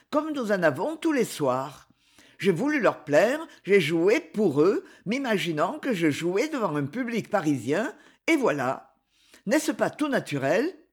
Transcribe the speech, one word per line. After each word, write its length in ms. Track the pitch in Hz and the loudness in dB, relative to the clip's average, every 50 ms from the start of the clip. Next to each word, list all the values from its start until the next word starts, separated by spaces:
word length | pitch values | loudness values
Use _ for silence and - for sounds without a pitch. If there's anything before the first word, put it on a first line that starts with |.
| _ - | _ -2
comme 240 | - 302 302 320 | -2 -2 -2 -2
nous 180 | 294 285 240 202 | -4 -4 -2 -2
en 120 | 208 190 | 0 2
avons 340 | 170 156 135 151 196 294 320 | 2 2 2 2 -4 -6 -6
tous 160 | 311 - 330 | -2 -2 0
les 140 | 302 262 208 | 2 0 0
soirs. 640 | - - - 147 127 123 131 135 147 139 - - _ _ _ _ _ _ - - _ _ - | -2 -2 -2 0 0 0 -2 -4 -8 -12 -18 -20 _ _ _ _ _ _ -20 -20 _ _ -4
J'ai 140 | 160 196 | 0 0
voulu 280 | 175 156 240 294 302 285 | 0 2 0 0 0 2
leur 240 | 202 156 139 - - | 2 2 2 0 -4
plaire, 420 | - 143 151 190 233 277 311 330 - - - - | 2 4 4 4 4 2 -2 -6 -12 -18 -12 -2
j'ai 180 | 175 202 202 | 2 4 4
joué 380 | 156 143 170 165 170 202 233 311 | 4 2 0 2 4 4 2 2
pour 420 | 330 - - 208 220 175 127 147 | 0 -4 -4 0 0 2 4 4
eux, 220 | 156 185 240 370 - - - - - | 4 4 4 0 -4 -8 -20 -14 -8
m'imaginant 720 | 165 233 285 277 240 220 180 151 175 160 147 165 190 285 302 | -6 -6 -4 -2 -2 -2 -2 -2 -2 -2 0 -2 -2 -2 -4
que 140 | - 285 | -4 -4
je 180 | 226 165 165 151 | -2 0 0 0
jouais 380 | 139 143 160 170 180 202 285 311 | 0 0 -2 -2 0 0 -2 -2
devant 260 | 311 262 214 175 147 | -2 -2 -2 -2 -2
un 120 | 147 143 | -2 -4
public 420 | 131 - 240 262 233 233 220 - - | -4 -4 -6 -6 -4 -4 -4 -4 -2
parisien, 680 | - 196 156 156 143 127 107 123 147 190 233 311 - - - - _ _ - | -2 -2 0 0 -2 -2 0 -2 0 0 0 -4 -6 -10 -20 -20 _ _ 0
et 100 | - 330 | 0 0
voilà. 580 | 294 240 165 147 143 127 127 - - - _ _ _ _ _ _ _ _ _ - - - | 2 2 0 0 0 -2 -2 -4 -6 -8 _ _ _ _ _ _ _ _ _ -20 -12 -4
N'est-ce 280 | 196 247 311 - 330 | 0 0 0 0 0
pas 180 | 254 - - - | -2 -2 -2 -4
tout 180 | - - 294 302 | -2 -4 -4 -2
naturel ? 680 | 254 190 139 - 143 139 131 139 165 202 277 359 - - _ _ | -2 -2 -2 -2 -6 -2 0 0 2 2 0 -2 -4 -10 _ _